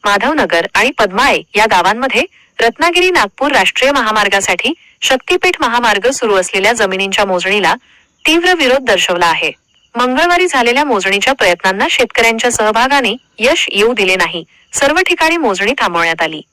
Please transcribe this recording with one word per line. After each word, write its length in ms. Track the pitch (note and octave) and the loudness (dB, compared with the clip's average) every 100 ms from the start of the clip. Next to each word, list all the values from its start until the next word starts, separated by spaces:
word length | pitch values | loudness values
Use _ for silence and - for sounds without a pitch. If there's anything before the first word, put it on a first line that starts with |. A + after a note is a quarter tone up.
| G#3 | 0
माधवनगर 600 | G3+ A#3 D4+ G#3 E3+ E3+ | 0 0 0 0 0 -2
आणि 180 | - A#3 | -2 -2
पद्माळे 500 | D4+ G3+ F#3+ C4+ A3 F3+ G3+ | 0 -2 2 0 0 -4 0
या 100 | A3 | 2
गावांमध्ये 580 | F#3+ F3+ A3 C4+ A#3+ E4+ _ _ - | 2 2 0 -2 -2 -4 _ _ -2
रत्नागिरी 500 | A#3 - E4 F4 F4+ | -2 0 0 2 2
नागपूर 400 | E4+ G3+ - C#4 | 2 -2 -2 -2
राष्ट्रीय 400 | B3+ F#3+ - C4 | 0 0 0 0
महामार्गासाठी 840 | C#4+ A3+ G#3+ G3+ G3 G3 F3+ B3 E4 _ _ | 2 0 0 0 0 -2 -2 -4 -6 _ _
शक्तीपीठ 520 | - C4 - F4+ F4+ F4 | -2 -2 0 0 0 0
महामार्ग 500 | B3 A#3+ A#3+ G3+ A3+ | -2 0 0 2 0
सुरू 260 | C#4 A3+ G3 | 0 0 0
असलेल्या 380 | F3+ G3 F#3+ | 0 -2 -2
जमिनींच्या 520 | A#3 G3+ F#3+ G3 G3 G3 | 0 -2 -2 -4 -2 0
मोजणीला 500 | F#3 F#3 G#3 F3 A#3+ _ _ _ _ _ | 0 0 0 0 -2 _ _ _ _ _
तीव्र 260 | D#4+ F4 | 0 2
विरोध 320 | F4+ C4 C4 B3+ | 2 2 2 2
दर्शवला 400 | F#3+ - F3 E3+ | 0 0 0 0
आहे. 260 | E3 D#3+ - _ _ _ A#3 | 0 -4 -8 _ _ _ -4
मंगळवारी 520 | B3 B3+ F4 F4 F4+ | -2 0 2 2 0
झालेल्या 360 | C#4 A#3+ B3 | 0 0 0
मोजणीच्या 500 | D4 G#3+ F#3+ G3+ A3+ | 0 0 0 -2 -2
प्रयत्नांना 540 | C#4 G3+ F3 F#3+ F#3+ D4 | 0 2 2 0 0 -2
शेतकऱ्यांच्या 640 | - A#3+ - A#3 A3+ B3 | 0 -2 0 0 2 -2
सहभागाने 680 | A#3+ G#3+ A3 B3+ C#4 A#3 A#3+ _ - | 0 0 2 2 2 0 -6 _ -2
यश 300 | A3+ D#4+ - | 0 0 -2
येऊ 220 | G3+ A3 | 0 0
दिले 220 | A#3+ F#3+ F#3 | 2 0 0
नाही. 280 | F#3+ E3+ E3 _ _ | -2 -4 -14 _ _
सर्व 220 | - C#4+ D#4 F#4 | -2 0 2 0
ठिकाणी 320 | E4+ D#4+ E4+ | 0 0 0
मोजणी 360 | B3+ F#3+ G3+ C#4 | 0 -2 -2 -2
थांबवण्यात 440 | G#3+ E3+ E3 E3 | -2 0 -2 -2
आली. 200 | D#3+ D#3 - | -4 -6 -16